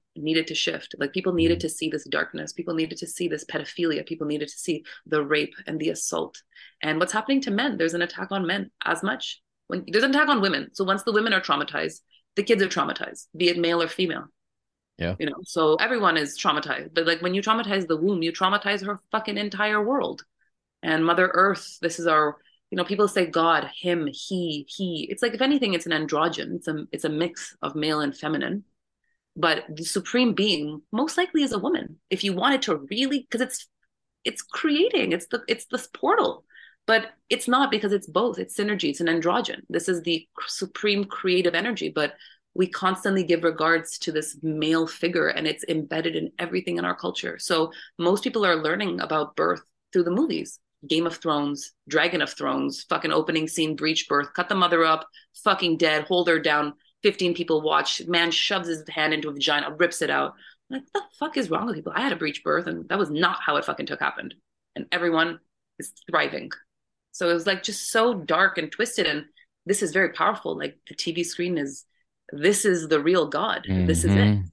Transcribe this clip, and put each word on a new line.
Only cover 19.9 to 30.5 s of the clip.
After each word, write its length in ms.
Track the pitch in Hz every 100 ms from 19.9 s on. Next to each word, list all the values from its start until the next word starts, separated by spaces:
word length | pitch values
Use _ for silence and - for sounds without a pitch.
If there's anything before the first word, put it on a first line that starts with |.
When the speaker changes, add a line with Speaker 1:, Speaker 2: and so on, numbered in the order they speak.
| 277 202 - - _ _ _ _ _
Speaker 1:
And 240 | 160 160 165
Mother 240 | 170 180
Earth, 460 | - 196 185 - -
this 200 | 170 160
is 80 | 170
our, 300 | 156 151 143 _ _ _
you 40 | 185
know, 100 | 175
people 220 | 202 208
say 200 | 202 175
God, 420 | 165 165 160 143 -
him, 300 | 180 170 151
he, 540 | 135 - 185 170 151 143
he. 400 | - 190 160 -
It's 100 | 202
like, 140 | 233 226
if 60 |
anything, 340 | 262 285 233 175
it's 100 | 170
an 60 |
androgen. 640 | 156 156 151 165 165 - 175
It's 120 | -
a, 180 | 156 -
it's 120 | -
a 60 | 151
mix 460 | 151 170 170 - -
of 140 | 147 156
male 260 | 151 151
and 160 | 143 135
feminine. 460 | 151 156 - 202 - _ _ _ _ _ _ -
But 280 | 165 151 -
the 160 | 151 165
supreme 480 | 202 - 247 247
being 480 | 185 208